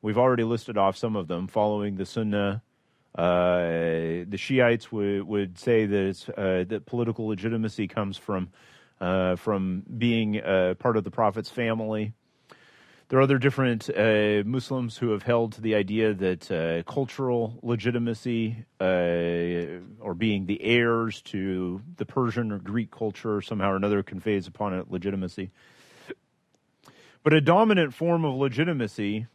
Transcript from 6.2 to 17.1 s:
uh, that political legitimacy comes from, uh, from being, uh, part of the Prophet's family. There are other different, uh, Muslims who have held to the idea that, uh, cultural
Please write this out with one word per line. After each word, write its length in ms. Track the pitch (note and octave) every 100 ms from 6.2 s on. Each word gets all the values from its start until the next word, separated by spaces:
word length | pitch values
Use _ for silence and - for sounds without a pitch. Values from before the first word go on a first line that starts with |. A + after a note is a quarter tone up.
| -
uh, 360 | - F#2+ F#2 F2+
that 180 | G#2+ -
political 420 | A#2+ A#2 A2+ A2
legitimacy 580 | G#2 G#2+ A2+ A2 - G2
comes 300 | - G2+ F#2+
from, 340 | - G2 F2+ _ - - _ _
uh, 360 | F2+ F#2+ F#2 F2+
from 480 | - G2+ F#2+ F2+ - A#2+
being, 420 | A#2+ A#2 A2 G#2+
uh, 340 | - F#2+ F2+ F2+
part 180 | B2+ A2
of 80 |
the 60 | G2
Prophet's 380 | - A2 G2+ -
family. 640 | - A#2 A2+ A2 G#2+ G#2+ - _ _ _ - - _ - _ _
There 80 | C3
are 40 |
other 160 | C3+ C#3
different, 520 | C3+ C3+ C3 A2+ -
uh, 540 | - A2 G#2+ G#2+ G#2 G2+
Muslims 500 | C3 - C3 A#2+ A2+
who 120 | A#2+
have 140 | G#2
held 280 | - A#2+ A#2
to 60 | G#2+
the 140 | A2
idea 400 | G#2+ F#2+ G#2+ A2
that, 360 | G2+ F#2+ F2+ -
uh, 320 | F2+ E2 E2
cultural 760 | E2+ - C3